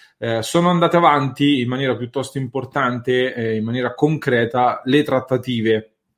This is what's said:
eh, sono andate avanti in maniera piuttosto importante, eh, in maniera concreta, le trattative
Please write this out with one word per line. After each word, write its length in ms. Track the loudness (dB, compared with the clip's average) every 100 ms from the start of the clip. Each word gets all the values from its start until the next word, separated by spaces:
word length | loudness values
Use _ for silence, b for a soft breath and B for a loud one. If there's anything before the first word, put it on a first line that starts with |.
| B _
eh, 240 | -4 -4
sono 280 | 0 0 2
andate 260 | 4 2 4
avanti 640 | 4 4 0 0 0 2
in 80 | 0
maniera 280 | -2 -2 -4
piuttosto 420 | -6 -8 -6 -6
importante, 920 | -6 -6 -6 -2 -2 -2 0 0 0
eh, 240 | -2 -4 -2
in 80 |
maniera 300 | -2 -2 -4
concreta, 880 | 0 0 0 0 2 2 2 2 0
le 200 | 2 2
trattative 880 | 2 0 0 -2 -2 -2 2 0 -2 _ _